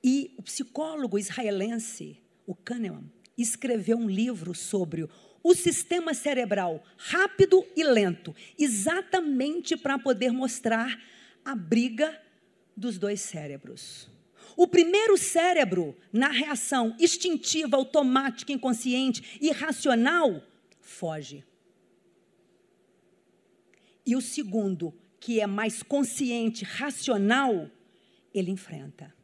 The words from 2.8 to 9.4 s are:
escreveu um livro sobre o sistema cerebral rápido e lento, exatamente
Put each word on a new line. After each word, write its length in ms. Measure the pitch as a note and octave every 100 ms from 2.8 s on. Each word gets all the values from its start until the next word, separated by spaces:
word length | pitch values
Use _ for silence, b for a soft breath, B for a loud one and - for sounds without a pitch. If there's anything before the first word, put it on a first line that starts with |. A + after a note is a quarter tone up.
| G#3 D3+ D3 _ _ -
escreveu 640 | A#3+ - C4 A3+ F3+ A3+
um 100 | A3+
livro 460 | F#3+ A#3 G#3+ D#3+
sobre 520 | E3+ - G3+ F3 D#3+ D#3+ b b b
o 120 | E4+
sistema 600 | F4 F4 C#4+ - F4 E4
cerebral 680 | D4+ C#4+ C4 A#3 G3 F3+ D#3+ b b
rápido 720 | - F4 G4 G4 F#4+ F#4 - -
e 80 |
lento, 500 | D#4 A#3 G3 F3 - - B -
exatamente 1160 | D4 G#3+ G3 C4 F#4+ F#4 D#4 C4